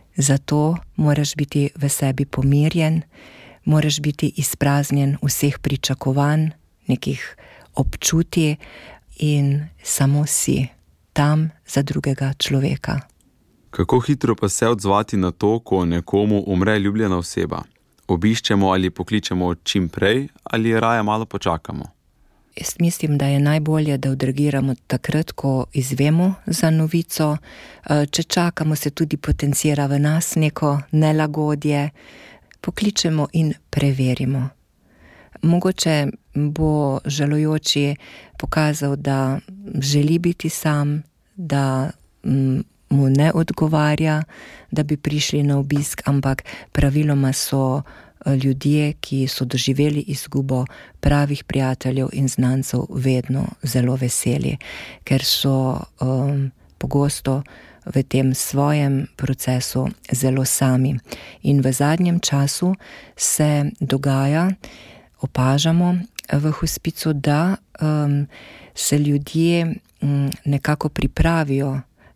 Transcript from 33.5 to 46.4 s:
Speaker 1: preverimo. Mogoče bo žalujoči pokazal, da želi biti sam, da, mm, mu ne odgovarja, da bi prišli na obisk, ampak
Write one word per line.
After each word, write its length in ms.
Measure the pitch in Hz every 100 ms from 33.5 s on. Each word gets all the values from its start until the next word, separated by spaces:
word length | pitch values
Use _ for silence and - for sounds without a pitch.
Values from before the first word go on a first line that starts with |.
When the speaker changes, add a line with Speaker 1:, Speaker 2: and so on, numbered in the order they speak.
| - _
Speaker 1:
preverimo. 800 | 143 139 131 127 123 131 135 131 - _ _ _ _ - - - -
Mogoče 640 | 160 175 185 185 160 151 143 - _
bo 640 | 147 147 151 156 151 143 135
žalujoči 920 | - 143 147 151 156 156 - 143 143 147 - - - -
pokazal, 580 | - 160 151 147 143 139
da 440 | 143 135 131 135 - 190 202 139
želi 380 | 135 147 151 170
biti 300 | 175 170 160
sam, 540 | - 156 147 147 151 - _ _ 196
da, 540 | 165 143 135 131 - - _ _
mm, 360 | - 139 135 131 - _ _
mu 180 | 139 135
ne 240 | 135 156
odgovarja, 880 | - - - 156 156 151 151 160 151 156 - - - -
da 120 | 147
bi 140 | 147 147
prišli 460 | 151 147 - 147
na 160 | 143 139
obisk, 440 | 139 143 147 -
ampak 400 | - 139 135 135